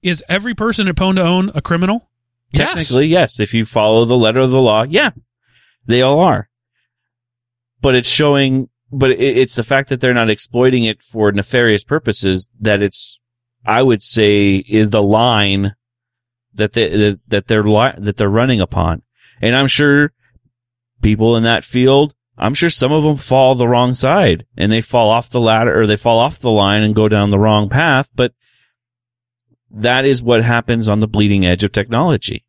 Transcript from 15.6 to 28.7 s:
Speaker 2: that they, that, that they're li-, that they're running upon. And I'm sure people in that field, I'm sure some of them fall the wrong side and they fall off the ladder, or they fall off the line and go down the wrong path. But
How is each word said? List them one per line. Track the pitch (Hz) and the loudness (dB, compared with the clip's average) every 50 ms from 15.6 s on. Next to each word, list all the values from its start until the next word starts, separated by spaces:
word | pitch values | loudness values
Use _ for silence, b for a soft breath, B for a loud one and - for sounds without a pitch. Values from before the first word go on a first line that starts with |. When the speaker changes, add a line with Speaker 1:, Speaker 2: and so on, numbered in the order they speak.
| 101 101 104 _ _ _ _ _ _ _ _ _ _ _ _ _ _ _ _ | -2 -4 -6 _ _ _ _ _ _ _ _ _ _ _ _ _ _ _ _
Speaker 2:
that | - 107 104 - | -4 -4 -2 0
they, | 117 113 - | -2 -2 -2
that, | 82 104 104 104 101 95 _ _ | 0 0 0 0 0 -4 _ _
that | - 101 98 - | -4 -4 -2 0
they're | 113 107 104 | -2 0 2
li-, | 104 107 104 117 135 - - | 2 2 2 2 0 -2 -4
that | 101 104 98 - | -8 -8 -4 -2
they're | 110 101 | -2 0
running | 98 113 120 131 127 110 | 0 0 0 0 0 -2
upon. | 92 - - 87 85 82 82 - _ _ b b b b b b | -2 -4 -2 -4 -2 -2 -4 -6 _ _ b b b b b b
And | b 110 120 | b -2 0
I'm | 131 139 131 | 0 0 0
sure | - - 147 147 143 143 147 147 _ _ _ _ _ _ _ _ _ _ _ _ _ _ _ _ _ _ | 0 0 2 2 2 2 0 -4 _ _ _ _ _ _ _ _ _ _ _ _ _ _ _ _ _ _
people | - 107 107 104 110 113 117 | -2 0 0 2 2 0 0
in | 113 113 | 0 0
that | 117 117 92 - | 0 -2 -2 -4
field, | - - 127 127 131 135 139 147 147 _ _ _ _ _ | -4 -2 0 2 4 4 2 2 0 _ _ _ _ _
I'm | - - 107 135 | -6 -6 -4 -2
sure | - - 170 | -2 -2 -2
some | 160 - - 131 147 | 0 0 0 0 0
of | 156 147 | 0 0
them | 156 151 | 0 -2
fall | 139 - - 131 131 135 131 135 | -2 -4 -2 0 2 4 4 2
the | 123 123 117 | 2 2 0
wrong | 123 120 123 123 127 | 2 2 0 0 0
side | - - 131 156 202 190 120 85 85 - _ _ | 0 0 0 2 2 2 2 0 0 -4 _ _
and | - - 104 | -4 -2 0
they | 110 113 | 0 0
fall | 113 - - 123 117 107 | -2 -2 0 2 2 2
off | 110 117 123 - | 2 0 -2 -2
the | - 127 | -4 0
ladder, | 117 110 110 110 113 120 73 90 | 0 2 2 2 2 2 2 2
or | 113 | 2
they | 104 107 | 2 0
fall | 104 - 120 117 113 | 0 0 0 2 2
off | 117 143 160 - | 2 0 -2 -4
the | - 127 | -2 0
line | 110 104 101 98 101 104 107 | 2 2 2 2 2 2 0
and | 107 107 | 0 2
go | 110 110 107 | 2 2 2
down | 107 104 101 104 | 2 2 0 2
the | 101 98 | 2 2
wrong | 104 110 107 104 104 101 | 2 2 2 2 0 0
path. | - 131 160 165 143 131 139 - _ | -2 -2 0 2 0 0 -2 -4 _
But | - 127 120 _ _ _ _ _ _ _ _ | -4 -4 -4 _ _ _ _ _ _ _ _